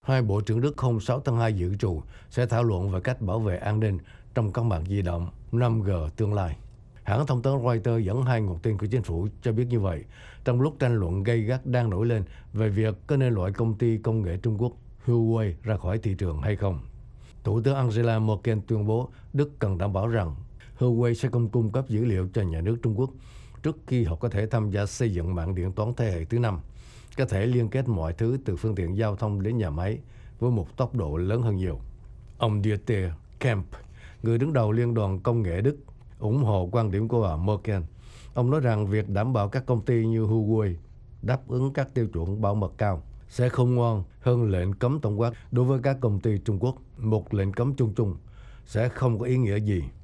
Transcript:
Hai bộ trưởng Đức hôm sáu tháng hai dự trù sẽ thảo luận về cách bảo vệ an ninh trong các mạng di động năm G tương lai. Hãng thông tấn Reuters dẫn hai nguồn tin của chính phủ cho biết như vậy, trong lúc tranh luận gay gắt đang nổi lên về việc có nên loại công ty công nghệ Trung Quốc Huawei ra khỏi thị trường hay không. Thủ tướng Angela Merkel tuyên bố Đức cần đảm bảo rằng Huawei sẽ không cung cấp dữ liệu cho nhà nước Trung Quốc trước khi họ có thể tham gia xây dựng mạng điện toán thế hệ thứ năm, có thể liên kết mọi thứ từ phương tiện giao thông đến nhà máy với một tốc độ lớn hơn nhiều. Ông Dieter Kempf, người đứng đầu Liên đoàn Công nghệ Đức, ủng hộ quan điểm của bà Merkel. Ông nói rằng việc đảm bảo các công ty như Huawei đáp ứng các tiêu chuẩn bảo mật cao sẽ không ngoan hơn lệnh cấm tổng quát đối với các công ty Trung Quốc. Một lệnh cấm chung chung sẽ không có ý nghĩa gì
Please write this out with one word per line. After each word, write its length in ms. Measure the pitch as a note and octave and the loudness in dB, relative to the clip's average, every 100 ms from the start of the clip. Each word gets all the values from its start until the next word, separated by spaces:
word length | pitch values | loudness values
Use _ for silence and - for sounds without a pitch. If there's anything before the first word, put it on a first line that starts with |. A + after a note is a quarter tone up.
Hai 180 | - C3 | 2 2
bộ 180 | A2+ G2+ | 4 0
trưởng 200 | G#2 A2+ | 2 2
Đức 180 | C#3 D3 | 0 0
hôm 220 | B2+ A2+ | 0 0
sáu 200 | G2+ B2+ | 0 0
tháng 160 | C3+ A#2 | 2 2
hai 160 | A2+ | 2
dự 240 | G2+ F2 G2+ | 2 -2 0
trù 260 | G#2 D#2+ - - - | -2 -2 -6 -16 -6
sẽ 160 | - B2 | -2 0
thảo 180 | A2+ | 2
luận 260 | A#2+ F#2 G2 | 2 2 0
về 100 | F#2 | -2
cách 200 | G#2+ B2+ | -2 -2
bảo 200 | G2+ G#2+ | -2 0
vệ 160 | G#2+ F2+ | 0 -2
an 240 | - G#2+ | 0 0
ninh 180 | A2 F#2 - - - | 2 0 -6 -20 -6
trong 180 | - G#2+ | -2 0
các 120 | F#2+ | 0
mạng 200 | A#2 F2 E2+ | 0 0 0
di 140 | G2+ | -2
động 280 | F2+ E2+ E2+ - - | 0 -2 -6 -10 -4
năm 300 | A#2 B2 A2+ | 0 2 2
G 80 | G2 F2+ D#2+ - | 0 0 -2 -2
tương 180 | G#2+ | 0
lai. 220 | G#2 F2 D2+ - - - - | 0 -2 -4 -12 -20 -20 -12
Hãng 240 | - G#2+ D3 | -2 0 2
thông 160 | B2 | 2
tấn 100 | C3+ C#3 | 2 2
Reuters 420 | A#2+ A2+ A2 A#2 G2 | 2 2 2 2 2
dẫn 160 | A#2 | 0
hai 180 | B2+ A#2+ | 2 2
nguồn 180 | G#2 E2 | 0 0
tin 200 | A2+ G2+ | -2 0
của 80 | G#2 | 0
chính 160 | B2 | -2
phủ 260 | G#2 E2 G#2 - | 0 -2 -2 -4
cho 100 | A#2+ | -2
biết 140 | A2+ B2 | 0 2
như 140 | A#2+ | 2
vậy, 240 | G2 D#2+ - - - - | 0 -2 -8 -18 -20 -6
trong 160 | - B2 | 0 2
lúc 160 | C#3+ D3 | 2 2
tranh 180 | G#2+ A#2 | 2 2
luận 260 | F2 F#2 | 2 0
gay 180 | G2 A#2 | 2 2
gắt 260 | G#2+ B2+ B2+ | 2 -2 0
đang 240 | B2 A2+ | 2 2
nổi 160 | F2+ A#2 | 2 2
lên 180 | A2+ F2+ - - | 0 -2 -8 -10
về 160 | G#2 A2 | 0 2
việc 260 | G2+ A2 G#2 - | 2 0 0 0
có 100 | C#3+ | 2
nên 180 | B2+ | 4
loại 180 | A2 F2+ | 2 0
công 260 | G2 A2+ G#2 | 0 0 2
ty 200 | A#2+ A2 | 2 2
công 240 | A2 A2 | 0 0
nghệ 140 | F#2 F2+ | 0 0
Trung 200 | A#2+ G#2+ | 0 0
Quốc 140 | B2 - - - - | -2 -4 -20 -6 2
Huawei 460 | A#2+ A2+ A2+ G#2+ E2 | 4 4 4 0 -2
ra 140 | A2 G#2+ | -2 -2
khỏi 220 | F2+ G#2+ | 0 0
thị 160 | G#2 F#2+ | 0 0
trường 220 | F#2 D2+ | -2 0
hay 160 | G#2+ G2 | 0 0
không. 240 | G2+ D#2+ - - - - - - | 0 -2 -6 -16 -18 -20 -20 -6
Thủ 160 | - G#2+ | 0 2
tướng 160 | A#2+ C3+ | 2 2
Angela 420 | B2 A2 A#2 A2 | 2 2 2 4
Merkel 400 | A2 G#2 A#2+ G#2+ G2 | 2 2 0 0 0
tuyên 200 | A2 G#2 | 0 2
bố 240 | A2+ B2+ - - | 0 -2 -10 -6
Đức 260 | C#3 D3 - | -2 -2 0
cần 200 | G#2 F2+ | -2 0
đảm 140 | G2 | 0
bảo 160 | F#2+ A2 | 0 2
rằng 260 | A#2 E2+ C2+ - - - - | 2 0 -4 -10 -16 -20 0
Huawei 360 | B2+ A2+ A#2+ | 2 4 2
sẽ 140 | A#2 C3 | 2 0
không 200 | A#2+ A#2 | 0 2
cung 240 | A#2+ A2 | 2 2
cấp 160 | A#2 C3+ | 0 0
dữ 160 | G#2+ | 0
liệu 240 | B2 F#2 F#2 | 2 2 0
cho 80 | A2+ | 0
nhà 180 | F#2+ D#2+ | 0 0
nước 180 | F#2 A#2 | 0 0
Trung 160 | A#2+ G#2 | 0 0
Quốc 120 | C3 - - - - - | -2 -4 -18 -18 -18 -6
trước 140 | D3+ - - | -4 -4 0
khi 180 | B2+ | 2
họ 120 | F#2+ E2 | 2 0
có 120 | A#2+ | 0
thể 180 | G2+ G#2+ | 0 0
tham 240 | A#2 G#2+ | 0 0
gia 160 | G2 G2+ | 0 -2
xây 260 | - A#2+ | 0 0
dựng 220 | F2+ E2+ | 0 -2
mạng 200 | F#2 E2 | -2 -2
điện 180 | F#2 F2+ | -2 -2
toán 220 | F#2 G#2+ B2 | -2 -2 0
thế 140 | A2+ | 0
hệ 140 | F2+ | 0
thứ 140 | D#2+ A#2 | -2 0
năm, 220 | A#2 F#2 - - - - - - | 0 -2 -8 -16 -20 -20 -14 -4
có 80 | |
thể 220 | C3 G2 A2 | 0 2 2
liên 220 | B2 A2 | 2 2
kết 200 | C3+ B2 | 0 0
mọi 240 | G2+ D#2+ | 0 -2
thứ 260 | E2+ A2+ C#3 | 0 0 0
từ 120 | C#3 F2+ | -2 -2
phương 180 | A2 | -2
tiện 220 | F2+ E2+ F#2+ | -2 -2 0
giao 200 | A2 G2+ | -2 0
thông 260 | A2 G2+ | -2 0
đến 160 | G2 A#2+ | 0 0
nhà 120 | F#2 | 0
máy 280 | D2 F#2 A#2 - - - - | 0 -2 -4 -8 -18 -18 -2
với 120 | A#2+ | 0
một 260 | A#2 E2+ - | 0 -2 -4
tốc 180 | A#2+ | -2
độ 220 | B2+ E2 D#2 | 0 -2 -2
lớn 260 | F2+ A2+ | 0 0
hơn 140 | A#2 F#2+ | 0 0
nhiều. 240 | F#2 D2 - - - - - - | -2 -4 -8 -16 -18 -18 -20 -2
Ông 240 | A#2 G#2 | 0 2
Dieter 480 | G#2 G#2 - G#2+ F#2 E2 - - | 0 0 0 0 0 -6 -14 -2
Kempf, 220 | C3+ G2+ E2+ - - - - - | 0 0 -4 -12 -18 -18 -20 -6
người 160 | A2 A2+ | 0 2
đứng 140 | C#3+ | 2
đầu 200 | C#3+ A2 | 2 2
Liên 220 | A2 A#2+ | 2 2
đoàn 260 | A#2 G2+ F#2+ | 2 0 0
Công 220 | B2 A#2 | 0 0
nghệ 180 | G2 E2+ | 0 2
Đức, 160 | A#2 C#3+ - - - - | 0 -2 -10 -20 -20 -6
ủng 260 | G#2+ B2+ | -2 2
hộ 240 | A#2+ G2 F2+ | 2 2 2
quan 180 | A2+ A2 | 0 0
điểm 180 | F#2+ A2+ | 0 2
của 140 | A#2+ | 2
bà 140 | G2+ D#2 | 2 0
Merkel. 460 | F#2 G#2 - G2 D#2+ - - - - | 0 0 0 -2 -4 -10 -20 -20 -8
Ông 160 | - B2 | 0 2
nói 100 | D3+ | 4
rằng 260 | B2+ G#2+ G#2 | 2 2 2
việc 220 | G#2+ G#2 | 0 0
đảm 240 | G2 A2+ | -2 0
bảo 160 | B2 G2+ | 0 0
các 180 | C3 C3 | -2 0
công 180 | A#2+ | 0
ty 220 | G2+ A#2 A2+ | 2 2 4
như 200 | A2+ G#2+ | 2 2
Huawei 480 | A2+ G#2+ A2 G#2 F2 - - - - | 2 2 2 2 -2 -10 -20 -20 -8
đáp 260 | G#2 C3 - | -2 -2 -2
ứng 240 | B2+ C3+ | -2 0
các 220 | C#3 C3 | -2 -2
tiêu 120 | - A2 | 0 0
chuẩn 340 | E2 E2+ G2+ | -2 -2 0
bảo 140 | G2+ | 0
mật 180 | G#2 F#2+ - | 0 -2 0
cao 240 | G#2 F2 - - - | -2 -2 -6 -16 -12
sẽ 200 | - B2 | 0 0
không 260 | B2+ B2 | 4 2
ngoan 280 | B2 A#2 A2 F2+ - | 4 2 2 -2 -2
hơn 300 | B2+ B2 A2+ | 2 2 4
lệnh 220 | F#2 F2+ | 2 0
cấm 280 | G2 B2 D3+ | 0 0 0
tổng 200 | A2+ G#2 | 0 0
quát 120 | A#2 A#2 - | 0 -2 -2
đối 140 | B2 | 2
với 160 | B2+ C3+ | 2 2
các 140 | C3+ C3+ | 2 2
công 200 | B2 G2+ | 0 2
ty 180 | A2+ G2+ | 0 0
Trung 140 | - G2 | 0 0
Quốc. 160 | A#2+ - - - | 0 -2 -12 -6
Một 360 | A2 G#2+ F#2 | 0 0 0
lệnh 180 | G2+ G2 | 0 0
cấm 220 | F#2+ B2 | 0 -2
chung 200 | C3+ A#2 | 2 0
chung 220 | G2+ A2 E2+ - - - - - | 2 0 -2 -10 -20 -20 -20 -6
sẽ 220 | G#2+ B2 | 0 0
không 300 | - C3 A2 | 0 0 0
có 60 | |
ý 120 | A#2+ B2+ | 0 2
nghĩa 220 | A#2 G2+ | 2 2
gì 240 | G#2 F#2+ C#2 - | 2 0 -2 -10